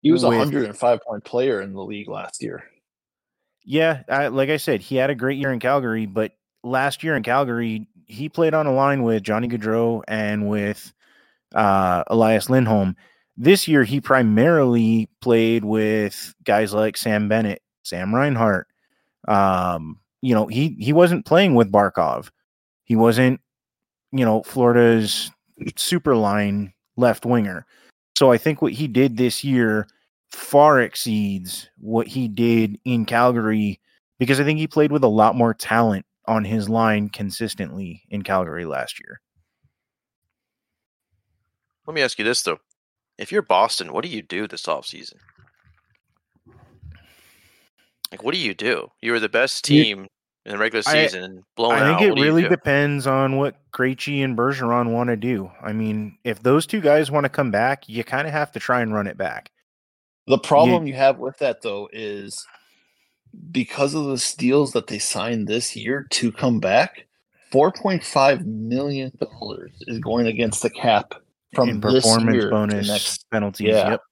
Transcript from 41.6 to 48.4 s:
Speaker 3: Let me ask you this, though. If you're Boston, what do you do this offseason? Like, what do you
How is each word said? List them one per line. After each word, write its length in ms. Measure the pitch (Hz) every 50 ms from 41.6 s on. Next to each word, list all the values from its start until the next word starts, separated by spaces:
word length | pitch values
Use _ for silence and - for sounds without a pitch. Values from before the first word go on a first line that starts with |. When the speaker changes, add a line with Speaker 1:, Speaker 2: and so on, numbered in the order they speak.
| _ _ _ _ _
Speaker 3:
Let 80 | - 156
me 80 | 156 139
ask 160 | 123 - -
you 60 | 104
this, 180 | 110 120 - -
though. 160 | 92 80 - _ _ _ _ _ _ _ _ _ _ _
If 160 | - 101 - 175
you're 100 | 208 -
Boston, 500 | _ - - 104 117 - - 92 82 67
what 120 | 85 -
do 60 | 90
you 120 | - 107 -
do 240 | _ 87 92 107
this 180 | 101 - 80 -
offseason? 500 | - 78 76 - - - - - - - _ _ _ _ _ _ _ _ _ _ _ _ _ _ _ _ _ _ _ _ _ _ _ _ _ _ - 359 - - _ _ _ - - - - _ _ _ _ _ _ _ _ _ _ _ _ _ _ _ _ _ _ _ _ _ - -
Like, 100 | 98 -
what 120 | 120 156
do 40 |
you 160 | 190